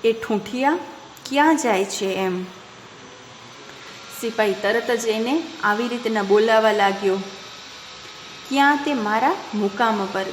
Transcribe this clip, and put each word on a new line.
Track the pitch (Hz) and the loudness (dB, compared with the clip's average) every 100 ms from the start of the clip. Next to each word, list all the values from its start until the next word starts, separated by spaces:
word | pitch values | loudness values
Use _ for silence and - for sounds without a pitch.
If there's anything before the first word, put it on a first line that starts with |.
"એ | 226 | 2
ઠૂંઠિયા | 226 - 214 202 247 277 339 - - - - - | 0 0 -4 -2 -2 0 0 -4 -16 -18 -18 -4
ક્યાં | 269 302 311 | 2 4 4
જાય | 247 196 196 | 2 0 0
છે?" | - 196 | -2 -4
એમ. | 190 190 180 185 - - - - - - - - - - - - - - - - - | -2 -2 -2 -6 -12 -20 -20 -20 -20 -20 -20 -20 -20 -20 -20 -20 -18 -18 -18 -16 -6
સિપાહી | 233 220 214 | -6 0 0
તરત | 190 202 233 226 | 2 0 0 0
જ | 233 226 | -2 0
એને | 220 233 302 - - | 0 0 0 -2 -4
આવી | 208 208 240 | 0 0 0
રીતના | 240 233 220 | -2 -2 0
બોલાવા | 196 208 220 220 220 | 4 4 6 6 4
લાગ્યો. | 208 196 196 196 190 190 - - - - - - - - - - - - | 4 2 2 0 0 -4 -12 -16 -18 -18 -18 -18 -18 -18 -18 -18 -18 -4
ક્યાં | 269 277 285 294 | 4 4 4 2
તે | |
મારા | 277 208 214 254 381 - | -2 0 2 2 0 -4
મુકામ | 214 202 196 226 208 190 | -2 -2 2 2 2 -2
પર. | 196 190 | -4 -6